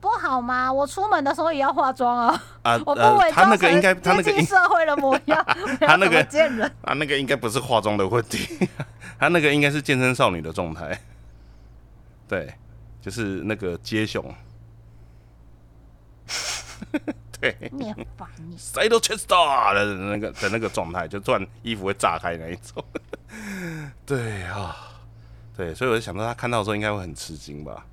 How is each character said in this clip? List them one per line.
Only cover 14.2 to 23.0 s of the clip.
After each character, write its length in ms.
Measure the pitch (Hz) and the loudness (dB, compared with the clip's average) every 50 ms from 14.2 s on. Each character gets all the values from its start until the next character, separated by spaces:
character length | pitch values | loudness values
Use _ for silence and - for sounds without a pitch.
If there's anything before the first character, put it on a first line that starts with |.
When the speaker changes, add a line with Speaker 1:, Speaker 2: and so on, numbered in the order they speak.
| - 64 - - - - - - - - - - - - - - - - - - - - - - - - - - - - - - - - - - - - - - - - | -8 -8 -14 -18 -20 -20 -20 -20 -20 -20 -20 -20 -20 -20 -20 -20 -20 -20 -20 -20 -20 -20 -20 -20 -20 -20 -20 -20 -20 -20 -20 -20 -20 -20 -20 -20 -20 -20 -20 -20 -16 -10
Speaker 2:
<laughs> 40 | - - - - - - - - - - - - - 302 - - - - - - - - | -10 -8 -8 -8 -8 -10 -10 -14 -16 -18 -18 -10 -10 -8 -8 -8 -12 -12 -14 -20 -14 -4
对。 160 | - 131 - - - - | -4 -4 -4 -4 -10 -14
Speaker 1:
你 200 | - 277 269 214 | -12 -10 -10 -10
很 140 | 214 - 117 - - | -10 -12 -14 -16 -16
烦 140 | - 190 - - - 160 165 | -18 -18 -20 -18 -18 -18 -18
你。 80 | 175 | -18
Speaker 2:
Side 320 | 170 - - - - 185 220 233 226 | -16 -16 -10 -4 0 0 2 2 2
chest 280 | 220 - 208 220 - - | 0 -2 -6 -6 -2 2
的 680 | 196 180 170 147 139 127 113 101 98 101 104 104 101 | 4 4 4 4 4 2 2 2 2 2 0 0 -2
那 220 | 92 95 101 104 104 | -6 -6 -6 -4 -4
个， 140 | 104 98 | -6 -8
的 160 | - - - 98 | -8 -4 -4 -4
那 100 | 101 117 | -2 -2
个 100 | 113 101 | -4 -4
状 240 | - - 92 82 87 | -4 -4 -6 -4 -6
态， 140 | 90 90 80 | -6 -6 -6
就 100 | 87 101 | -8 -10
突 140 | 98 - 127 | -4 -2 -2
然 120 | 104 95 95 - - | -2 -2 -6 -12 -14
衣 140 | - 117 113 | -10 -8 -8
服 100 | 104 95 | -6 -4
会 80 | 98 101 | -4 -4
炸 240 | - - 101 82 82 | 0 0 0 0 0
开 200 | - 90 85 82 | -4 -6 -6 -6
那 100 | 82 82 | -8 -12
一 80 | 87 | -12
种。 260 | 90 - - - - - - - - | -12 -14 -16 -14 -14 -16 -12 -14 -16